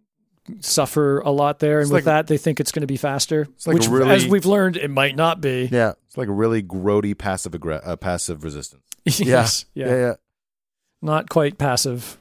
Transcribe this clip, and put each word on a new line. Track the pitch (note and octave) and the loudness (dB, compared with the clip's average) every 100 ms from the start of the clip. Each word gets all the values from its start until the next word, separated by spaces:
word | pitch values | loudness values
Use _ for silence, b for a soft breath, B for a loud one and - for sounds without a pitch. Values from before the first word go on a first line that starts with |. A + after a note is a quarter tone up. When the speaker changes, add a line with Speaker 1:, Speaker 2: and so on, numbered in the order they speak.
| _ _ _ _ - G#3 | _ _ _ _ -18 -12
Speaker 1:
suffer | - - C3+ D#3 C#3+ C#3 | -4 0 0 2 2 2
a | D3 | 0
lot | C#3+ C#3+ C#3+ | 2 2 2
there. | D3+ D3+ | 2 2
And | C#3+ | 2
Speaker 2:
It's | |
Speaker 1:
with | D#3+ | 2
Speaker 2:
like, | |
Speaker 1:
that, | D3+ D3+ D#3 | 4 2 2
they | D3+ | 0
think | E3 C#3 | 0 -2
it's | C#3+ | -2
gonna | D#3+ C#3 | -4 -4
be | C3+ | -2
faster. | C#3+ C#3 - D#3 D3 | -2 -2 -2 -2 -2
Speaker 2:
it's | - E3 | -6 0
like | |
Speaker 1:
Which, | E3 A2+ | 0 2
Speaker 2:
really | B2+ C3 | 2 4
Speaker 1:
as | F#3+ F3 | 4 4
we've | G3 F3 | 2 2
learned, | G3+ F#3 E3+ | 2 2 0
it | D3 | -4
might | C3+ C#3 C3+ | 0 0 2
not | E3 E3 | 0 0
be. | D3 B2+ B2+ | -2 -2 0
Speaker 3:
Yeah. | B2 G#2+ - _ | 2 0 -2 _
Speaker 2:
It's | - | -10
like | A2 | -4
a | |
really | G2+ A2+ A2+ | 0 2 0
grody | F#2 F#2 G2 G#2 G#2 G2+ | -2 -2 2 2 0 -4
passive | G2+ F#2 F#2+ | -4 -4 -6
aggre-, | E2 D#2+ D#2 F2 | -8 -6 -6 -6
uh, | E2 | -6
passive | F#2 F2 - D#2 | -4 -4 -6 -8
resistance. | D#2 D2 C2+ C2+ _ | -10 -12 -14 _ _
Speaker 1:
<laughs> | - | -6
Yes. | - E3 C#3+ B2+ A2+ - - | -2 0 4 4 4 -2 -6
Speaker 3:
Yeah. | - B2+ | -6 -2
Speaker 1:
Yeah. | |
Speaker 3:
Yeah, | B2+ | 0
yeah. | B2 - _ _ _ _ _ _ _ _ | 0 -4 _ _ _ _ _ _ _ _
Speaker 1:
Not | D#3 D#3 - | -2 -2 0
quite | E3 C#3+ - | 0 0 0
passive | C#3+ B2 C3+ B2 - - | -2 0 -2 -6 -10 -14